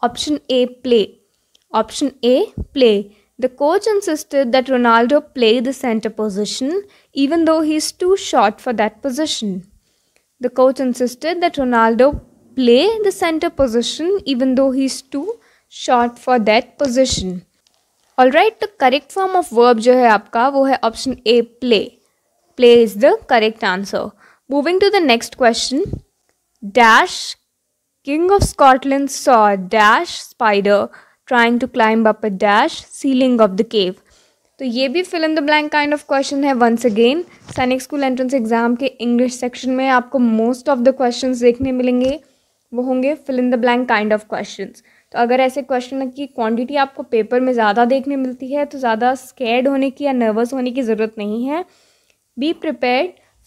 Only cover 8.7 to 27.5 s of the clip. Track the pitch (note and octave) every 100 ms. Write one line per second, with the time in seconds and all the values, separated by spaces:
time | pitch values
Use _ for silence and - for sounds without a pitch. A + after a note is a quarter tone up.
8.7 | A3 G#3+ - C#4 B3+ D4+ - G#3 F#3 -
9.7 | _ _ _ _ _ _ - B3 B3 C4
10.7 | C4+ C4 A#3+ B3 B3 D4+ F4+ F4 D4 B3+
11.7 | A#3 A3+ A3+ C4+ - - _ _ - A#3+
12.7 | B3 G4 A4+ G4+ - E4+ D#4+ E4+ E4+ C4+
13.7 | A#3 A#3 - E4+ G4 - B3 C4 B3+ C4+
14.7 | C4 C4+ - - C#4 F4+ A#4 _ _ _
15.7 | - - B3 A#3+ A#3+ - B3 G#3+ A3 -
16.7 | - C#4 A#3+ B3+ - F#3 F3+ - _ _
17.7 | _ _ _ _ - B3+ D4 G#4+ - G#4+
18.7 | - C4 C#4+ - F#4+ F#4+ F#4 - A3+ A#3+
19.7 | A3+ A#3+ B3+ A#3+ G#3 - A3+ C4 C#4 C4+
20.7 | C4 A3+ A3+ C4 B3 - A#3+ A#3 - B3
21.7 | G3+ - _ _ _ _ _ _ - B3
22.7 | A#3+ A3+ G3+ C#4 A4 - B3 A3 A3 G3+
23.7 | F3+ G3+ - G#3 - _ _ - C#4+ D4
24.7 | F#4 G4 G4+ D4+ A#3 - - A#3+ A#3 -
25.7 | C4+ G4+ - _ _ _ _ _ _ G3+
26.7 | A#3+ A3+ A#3+ F4+ - - - _